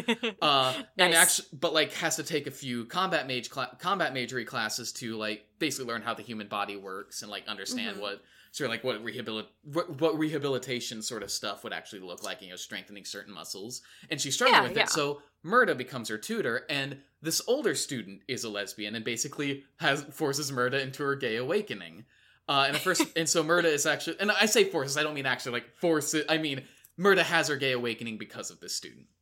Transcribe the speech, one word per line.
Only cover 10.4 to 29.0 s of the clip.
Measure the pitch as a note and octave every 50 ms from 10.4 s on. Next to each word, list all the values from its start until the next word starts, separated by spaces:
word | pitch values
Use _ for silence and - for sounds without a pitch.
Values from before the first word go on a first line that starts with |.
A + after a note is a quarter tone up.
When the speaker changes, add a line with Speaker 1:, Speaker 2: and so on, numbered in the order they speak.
| C#3 C#3+ C3+ B2 B2 C3 B2 B2 A#2 - A#2 A2
Speaker 2:
sort | G#2+ - B2 A2
of | G2+ G2
stuff | - - - G#2 G2 - -
would | A2+
actually | G2 E2 - - - G2+
look | F#2 F2+ F2 -
like, | - G2 F#2+ -
you | G2 F2+
know, | F2+
strengthening | F2+ - - G#2+ G2 F#2 - G2+ G2+ F#2
certain | - - G2+ G2 G#2 G2+
muscles. | D#2+ E2 - - G2 F#2+ A#2 B2+ - - - - - - -
And | D#3 C#3+
she's | - C#3+ C3+
struggling | - A#3+ C4 A#4+ A#3
Speaker 1:
Yeah, |
Speaker 2:
with | C3+ A#2 -
Speaker 1:
yeah. | - -
Speaker 2:
it, | -
so | - E3 C#3+ C#3+ D3 - - _ _ _ -
Murda | D#3+ G#3 B3 C4 - D3+
becomes | B2+ B2+ - - B2+ A2 G#2+
her | A2 G#2+
tutor, | - - A3 A#3 D#3+ B2+ A#2 B2 - -
and | D3+ C#3+ C3+ C#3 C#3+ C#3 - _ _ _
this | - D#3+ D#3+ - - -
older | A#3+ D4 C4 G3+ C#3+
student | - - - C#3+ A#2+ G#2 F#2+ G2 F#2+ _ -
is | B2+ A2 A2+
a | A2+
lesbian | G#2 G#2 G2+ F#2+ - - G#2 G#2 A2
and | A#2 G#2+
basically | B2 A#2 A2+ - C#3+ - - D3 C#3+ C#3 C#3 - _ _ -
has, | D#3+ D3+ C#3 D3 C#3+
forces | - - - D#3 C#3+ C#3 C#3 D3+ C3+
Murda | C#3 B2 B2 B2+ C3 C#3
into | C3+ C3 C3 -
her | D3 C#3 C#3
gay | C3+ C3+ A#2 A2
awakening. | A2+ B2+ C3+ F3 G#3+ G#3 - A#2+ G2 F2 E2 D#2+ F#2 A#2+ _ _ _ _ _ _ _ _ -
Uh, | D3 C#3 C#3 C#3
and | C#3+
at | D3+
first, | - F#3 E3+ - D#4 -
Speaker 1:
<laughs> | -
Speaker 2:
and | E3 E3 D#3
so | - F3
Murda | D#3 D#3 F3 F3 E3+
is | E3 D3+ C#3+ C#3+
actually, | D#3+ D3 C#3 - E3+ D#3+ -
and | G3 G#3
I | G3+ F#3+ G#3
say | G#3+ - B3 G3
forces, | F#3+ E3+ E3+ C3+ C#3 C#3
I | D3+
don't | D3+ D3+ D3+
mean | C#3+ C3+
actually, | C3+ B2 A#2+ - C3+
like, | A#2+ A#2+ A#2 - -
forces, | - - F3 E3 D3+ D3 - - D#3 D3 D#3
I | D#3+ D#3+
mean, | D#3 D3+ C#3 C3+ - - - _ - - _ -
Murda | F3 G3+ F#3+ F3+
has | E3 D#3+ E3+ E3 D3+ C#3+
her | D3
gay | B2+ C#3 C3+
awakening | B2+ B2 A#2+ A#2+ A2+ - A#2+ A#2 A2 G#2
because | G#2+ - - A#2+ F#2+ -
of | F2+ -
this | - F2+ -
student. | - - D#2 A1+ A#1